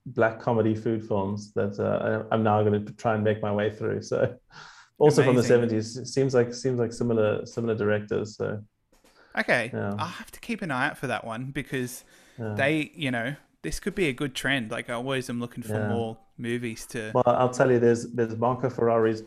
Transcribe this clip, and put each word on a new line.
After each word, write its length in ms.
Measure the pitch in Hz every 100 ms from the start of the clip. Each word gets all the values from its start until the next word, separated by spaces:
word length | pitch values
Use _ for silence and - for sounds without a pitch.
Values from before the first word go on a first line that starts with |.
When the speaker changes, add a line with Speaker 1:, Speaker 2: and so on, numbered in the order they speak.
| 135
Speaker 1:
black 320 | 123 110 110
comedy 380 | 131 113 110 107
food 300 | 120 110 107
films 460 | 101 98 104 104
that, 240 | 104 101 104
uh, 440 | 104 104 110 110 107
I, 40 |
I'm 100 | 113
now 180 | 110 107
gonna 220 | 107 104
try 300 | 104 - 120 107
and 80 |
make 180 | 107 104
my 100 | 107
way 180 | 104 107
through. 320 | - 110 101
So, 340 | - 127 123 - _ - - - - -
also 260 | 147 151
from 100 | 127
the 60 | 123
Speaker 2:
Amazing. 80 | 113
Speaker 1:
seventies, 480 | 120 113 107 107 127
it 100 | 123
seems 280 | 135 135
like, 200 | 127 120
seems 240 | - 135 120
like 140 | 113
similar, 520 | - 120 113 107 104
similar 300 | 104 - 117
directors. 640 | 104 104 104 104 101 104 -
So, 260 | 104 104 107 _ _ _ _ _ _ -
Speaker 2:
Okay, 340 | - 127 117
Speaker 1:
yeah. 220 | 113 104 104
Speaker 2:
I'll 80 | 165
have 240 | 196 -
to 80 | -
keep 240 | - 220
an 80 | 175
eye 160 | 127 147
out 100 | -
for 120 | 135
that 160 | 107
one 220 | 113 113 131
because 540 | 143 - 135 123 - - - - -
Speaker 1:
Yeah. 160 | 113
Speaker 2:
they, 380 | 104 139 156 139
you 160 | 170 139
know, 240 | 120 120 143 _ _
this 180 | 160 -
could 140 | 202
be 120 | 202 156
a 60 |
good 220 | 123 143
trend. 360 | - 131 135 107
Like, 180 | 120 127
I 40 |
always 360 | 120 131 135 123
am 120 | 120
looking 240 | 120 -
for 100 | 107
Speaker 1:
Yeah. 140 | 107 104
Speaker 2:
more 300 | 113 113 110 _ -
movies 480 | 117 120 120 110 -
to 240 | 120 107
Speaker 1:
Well, 100 | 123 123
I'll 240 | 120 123
tell 200 | 123 135
you, 60 | 120
there's, 320 | 120 117 -
there's 240 | 120 113 110
Marco 340 | 120 127 127
Ferrari's 540 | - 117 113 110 107